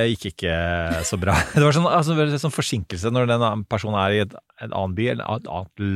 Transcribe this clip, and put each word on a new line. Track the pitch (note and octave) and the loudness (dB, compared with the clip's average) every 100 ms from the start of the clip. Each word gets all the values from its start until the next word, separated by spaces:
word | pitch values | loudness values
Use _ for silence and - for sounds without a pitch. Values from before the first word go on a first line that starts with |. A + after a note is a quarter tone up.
| A#2 | 2
gikk | A#2 G2+ - | 0 -4 -4
ikke | F2+ E2 E2+ F2 E2 E2 E2 | -2 0 0 -2 -2 -2 -2
så | G#2 | 0
bra. | F2+ E2 | 2 2
<laughs> | - - | 2 4
Det | |
var | D3 | 4
sånn, | D3 E3+ | 4 4
altså, | F3 D#3 | 2 2
veldig | D#3+ D3+ D3 | 2 2 0
sånn | D#3 | -2
forsinkelse | - - A#2 F#2 F2+ G#2 | -2 -2 -4 -4 -4 -2
når | B2 B2 | 2 2
den | A#2 | 2
annen | A#2 G#2+ G2+ | 2 0 -2
personen | G#2+ G#2+ G#2 | -4 -2 0
er | F#2+ | 2
i | G#2 G2+ | 2 0
et, | - - - | -6 -20 -16
et | A#2 | -8
annet | F#2+ F#2+ | -4 -4
by | F#2 A#2+ B2 | -2 -2 -2
eller | - A2 | -4 -6
et | - | -6
annet | E2 F#2+ - G2+ | -10 -10 -4 -2